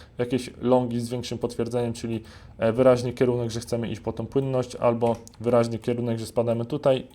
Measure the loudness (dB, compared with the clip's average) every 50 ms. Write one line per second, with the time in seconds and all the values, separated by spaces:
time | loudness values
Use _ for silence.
0 | -20 -12 -8 -6 -4 -2 -2 -2 -4 -6 -8 -4 2 4 4 4 4 2 -2 -4
1 | -4 -4 -6 -6 -6 -6 -6 -4 -6 -4 -4 -4 -4 -2 -2 -2 -2 -4 -4 -6
2 | -6 -6 -4 -6 -6 -10 -18 -20 -20 -18 -6 -2 0 2 4 6 6 6 6 6
3 | 2 -2 0 2 2 2 2 2 -2 -2 -4 -6 -6 -4 -4 -4 -2 -4 -6 -6
4 | -6 -6 -6 -6 -6 -2 -2 0 0 0 0 -2 -2 -2 -2 0 2 2 2 2
5 | 2 0 0 -2 -6 -14 -14 -6 0 2 4 4 4 2 0 -4 -2 -2 -2 -2
6 | -2 -2 -4 -4 -6 -4 -2 0 0 2 0 -2 -2 -4 -4 0 2 2 2 2
7 | 0 -4 -4